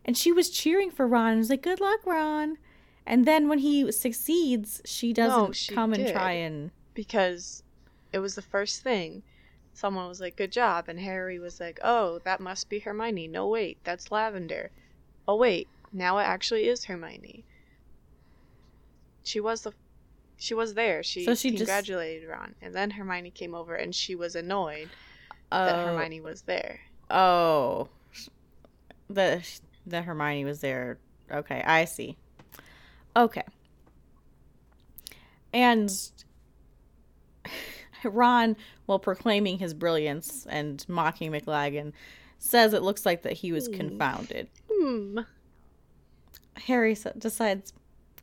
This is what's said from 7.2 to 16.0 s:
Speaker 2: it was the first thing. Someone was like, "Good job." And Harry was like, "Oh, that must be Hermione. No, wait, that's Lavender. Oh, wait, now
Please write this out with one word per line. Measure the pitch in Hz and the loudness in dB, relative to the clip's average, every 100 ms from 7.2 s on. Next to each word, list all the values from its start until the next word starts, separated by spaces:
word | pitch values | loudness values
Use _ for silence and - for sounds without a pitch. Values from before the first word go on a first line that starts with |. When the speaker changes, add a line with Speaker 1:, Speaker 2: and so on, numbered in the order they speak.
| 185 175 - - - _ - _ _ | 2 0 -10 -16 -20 _ -20 _ _
Speaker 2:
it | 190 | -4
was | 196 | -4
the | 196 | -8
first | - 196 208 - | -4 -2 -2 -4
thing. | 262 214 160 185 - _ - - - | 0 0 -2 -10 -20 _ -20 -20 -20
Someone | - 202 190 180 | -6 -4 -4 -6
was | 180 | -8
like, | 180 - | -10 -6
"Good | 196 | -4
job." | 240 233 170 170 | 0 2 2 -4
And | 170 | -8
Harry | 196 190 185 175 | -8 -6 -6 -8
was | 175 - | -12 -12
like, | 170 160 | -12 -4
"Oh, | - 240 185 170 | 2 2 2 -2
that | 185 185 | -2 -2
must | 185 190 - | -4 -8 -6
be | 208 | -6
Hermione. | 214 214 233 190 160 | -6 -4 -4 -4 -6
No, | 175 196 | -4 -2
wait, | 226 180 - | 0 -2 -6
that's | - 180 - | -8 -8 -4
Lavender. | 214 220 196 165 - - - - - _ - - | -2 -2 -4 -6 -8 -10 -14 -20 -20 _ -8 0
Oh, | 214 | 4
wait, | 247 175 - _ - | 4 2 -4 _ -14
now | 190 | -4